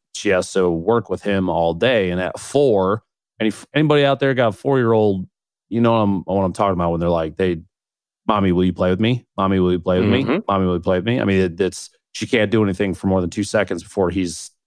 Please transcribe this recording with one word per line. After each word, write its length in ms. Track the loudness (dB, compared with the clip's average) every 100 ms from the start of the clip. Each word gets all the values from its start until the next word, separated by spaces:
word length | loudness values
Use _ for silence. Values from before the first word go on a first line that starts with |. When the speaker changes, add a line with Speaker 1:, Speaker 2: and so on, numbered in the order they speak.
| _
Speaker 1:
she 160 | -6 0
has 200 | 0 0
to 160 | 0 0
work 400 | 0 0 0 -2
with 100 | -6
him 300 | -2 -2 0
all 240 | 0 0
day. 360 | 0 0 2 0
And 120 | -2
at 180 | -4 -8
four, 600 | -4 0 2 2 0 -2 -6 _ _ _
any, 140 | -4 -4 -6
anybody 320 | -2 2 2 2
out 120 | 2
there 140 | 0
got 160 | 2 0
a 40 |
four-year-old, 760 | -2 -2 0 2 4 2 0 -6 _ _ _ _
you 140 | 0
know 100 | 2
what 60 | 4
I'm, 220 | 2 0
what 200 | -2 0
I'm 120 | 0
talking 180 | 0 0
about 200 | 0 0
when 80 | 0
they're 100 | 0
like, 260 | 0 -2 -2
they, 240 | -2 -2 -8 _ _ _ _ _ -2
"Mommy, 260 | 2 2
will 120 | 2
you 80 | 0
play 160 | 0 0
with 100 | 2
me? 280 | 0 -2 -6 -4
Mommy, 240 | 0 2
will 120 | 2
you 60 | 0
play 220 | 0 0
with 80 | 2
me? 160 | 2
Speaker 2:
Mm-hmm. 140 | 0 -2 0
Speaker 1:
Mommy, 160 | 0
will 120 | 0 0
you 40 |
play 160 | 0 0
with 80 | 0
me?" 140 | 0
I 60 | 2
mean, 160 | 2
it, 180 | 0 0
it's, 300 | -4 -4 -16 _ _
she 120 | -10 -2
can't 240 | 0 2
do 140 | 2
anything 300 | 2 0 -2
for 140 | -2 0
more 120 | 0
than 80 | -2
two 160 | -4
seconds 380 | -2 -2 -2 -4
before 260 | -6 -2 0
he's 420 | 0 -4 -6 -16 _